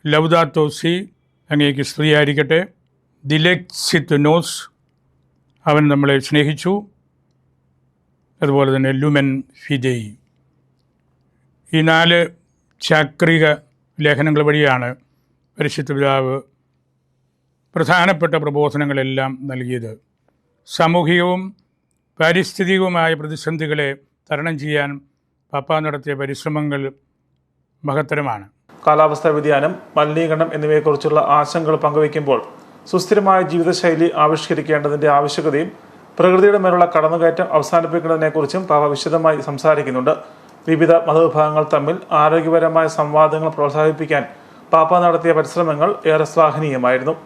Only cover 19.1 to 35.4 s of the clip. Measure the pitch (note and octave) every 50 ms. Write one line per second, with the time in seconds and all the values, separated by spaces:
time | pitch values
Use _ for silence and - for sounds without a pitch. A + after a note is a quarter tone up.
19.1 | C3+ C3+ C3 C3+ C3 C3 C3+ C#3 C3 B2+ B2+ B2 B2+ A#2+ A2+ A2 G2+ - _ _
20.1 | _ _ _ _ _ _ _ _ _ _ _ - - - E3+ E3 E3+ F3 E3 D#3
21.1 | F3 F3 F3 F3+ F3+ F#3 F#3+ F#3+ - _ _ _ _ _ _ _ _ _ _ _
22.1 | _ - D#3+ E3 E3+ F#3+ E3+ - - - F#3+ F3 F#3+ F#3 F#3+ F#3 F3+ E3+ E3 D#3+
23.1 | E3 D3 D3+ D3+ D#3+ D#3 - D#3+ E3 D#3 D#3+ D3 D3+ D3+ D3 C#3 C#3 C#3 _ _
24.1 | _ _ _ _ D#3 C#3+ D#3 E3 D#3+ C#3+ C#3+ D3+ D3+ D3 C#3+ C#3+ C#3+ C#3 _ _
25.1 | _ _ _ _ _ _ _ _ - C#3+ C3+ - D#3+ D#3 D#3 D#3 C#3+ C#3+ C3 D3
26.1 | C#3+ C3+ C#3 C3+ C#3 - - D#3+ D3+ D3+ D3+ D3 C#3+ C#3 C#3 C3+ C3+ _ _ _
27.1 | _ _ _ _ _ _ _ _ _ _ _ _ _ _ - D3 C3+ D3 D3 -
28.1 | D#3+ D3 C#3+ C3 A2+ G#2 G2 G#2 _ _ _ _ - - - D3+ D3+ D#3 D#3 D3+
29.1 | D3 C#3+ - E3 D3+ D3+ D3 D3+ C#3+ C3+ D3 E3 F#3 - - - - D3+ D3+ D3+
30.1 | D3+ E3 E3 D#3+ D#3 D#3 E3 E3 D#3 D3+ D3+ D3+ D3+ D3+ D3+ D#3 D3 C#3+ - D#3
31.1 | D3+ D3+ - - C#3+ D3 D3 - - E3+ D#3+ D3+ D#3 D#3 D#3+ D3 C#3+ D#3 D3+ D3
32.1 | D3+ D#3 D3 C#3 C3 A2+ - - - - - - - - - - - F3+ F#3 -
33.1 | G#3+ G#3 G3 G3 F#3+ F#3 F3+ C#3+ D#3+ E3+ E3 E3+ F3 - - F3 D#3+ D#3 E3 E3+
34.1 | - D#3 D3+ D3+ D#3+ D3+ - - E3 D3 C#3+ D#3 D#3 D3 D3 D3 D3 D3 D3+ D3+
35.1 | C#3+ C#3+ D3 C#3+ C#3+ -